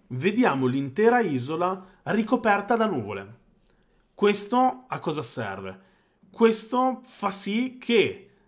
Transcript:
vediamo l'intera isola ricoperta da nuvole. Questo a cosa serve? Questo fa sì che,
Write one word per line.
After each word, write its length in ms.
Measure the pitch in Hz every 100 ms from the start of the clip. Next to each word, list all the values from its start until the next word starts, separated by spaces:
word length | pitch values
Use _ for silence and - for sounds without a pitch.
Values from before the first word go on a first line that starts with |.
| -
vediamo 600 | 127 175 214 220 135 127
l'intera 520 | 135 139 208 226 247
isola 600 | 202 131 127 160 175 190 - _
ricoperta 720 | - 202 220 254 220 202 202 233
da 100 | 220
nuvole. 520 | 151 101 98 98 113 _ _ _ _ _ _ _
Questo 680 | - 208 208 - 247 254 254 -
a 140 | 143
cosa 240 | 170 151
serve? 560 | - - 107 95 95 95 _ _ _ _ _
Questo 720 | - 226 220 - 247 262 247
fa 300 | - - 202
sì 480 | 190 196 214 254 -
che, 500 | - 233 135 - - _